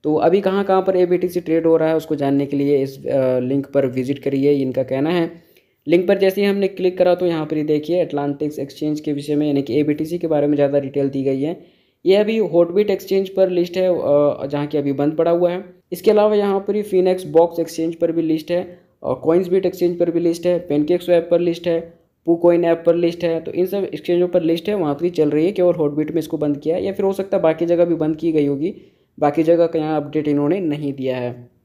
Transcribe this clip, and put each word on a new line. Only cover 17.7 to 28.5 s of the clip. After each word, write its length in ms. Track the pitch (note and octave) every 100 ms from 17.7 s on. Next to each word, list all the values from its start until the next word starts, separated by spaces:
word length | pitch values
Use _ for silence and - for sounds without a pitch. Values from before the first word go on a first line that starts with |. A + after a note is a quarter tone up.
| - E3 E3
पर 160 | E3+
भी 100 | E3
लिस्ट 300 | D#3+ D#3 D#3
है 280 | F3 F3+ - _ _
और 180 | C3 B2+ D3
CoinsBit 380 | E3+ F3+ F#3 F#3
एक्सचेंज 340 | F3 F3 E3+
पर 120 | E3+
भी 80 | E3+
लिस्ट 280 | E3+ E3+ F3
है, 200 | F3 F3
PancakeSwap 540 | D3 D3+ F3 F3 E3+
पर 180 | E3+ F3
लिस्ट 280 | F3 E3+ F3
है, 260 | E3 E3 _ _ _ -
PooCoin 360 | E3+ F3 E3+ E3+
ऐप 180 | E3 E3
पर 100 | E3+
लिस्ट 280 | E3+ E3+
है। 180 | E3+ E3
तो 100 | D#3+
इन 140 | - F3+
सब 180 | G3+ F#3+
एक्सचेंजों 340 | D3+ - F3 F3
पर 140 | F3+
लिस्ट 280 | D#3+ E3 E3+
है, 60 | G#3
वहाँ 200 | D#3 C#3+
पर 80 |
ही 60 | E3+
चल 200 | F3 D3+
रही 160 | D3 E3
है, 60 |
केवल 220 | G3 F3
Hotbit 380 | E3+ D3 D3 D3+
में 80 | E3
इसको 180 | D#3 D#3
बंद 200 | D3+ C#3+
किया 180 | D3 E3+
है 100 | -
या 60 |
फिर 140 | F#3+ G3
हो 80 |
सकता 240 | G3 G3 G3
है 60 |
बाकी 220 | E3+ D#3+ E3+
जगह 200 | E3+ E3+
भी 100 | E3
बंद 200 | D#3 D#3
की 160 | E3
गई 140 | D#3
होगी, 300 | C#3+